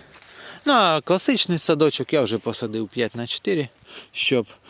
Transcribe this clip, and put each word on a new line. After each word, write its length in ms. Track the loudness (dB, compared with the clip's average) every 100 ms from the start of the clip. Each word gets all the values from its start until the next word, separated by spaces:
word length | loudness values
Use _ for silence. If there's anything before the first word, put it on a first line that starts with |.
| -12 -20 -20 -20 -20 -6 2
Ну, 80 |
а 280 | 4 4 2
класичний 580 | 2 0 2 0 0 0
садочок 540 | 2 2 2 2 -2
я 80 | 0
вже 160 | 0 -2
посадив 500 | -4 -6 -6 -6 -6
п'ять 280 | -4 -4 -4
на 120 | -8
чотири, 420 | -6 -2 -2 -4 _ -20 -20 -14
щоб, 360 | -6 0 0 -2 -8 -20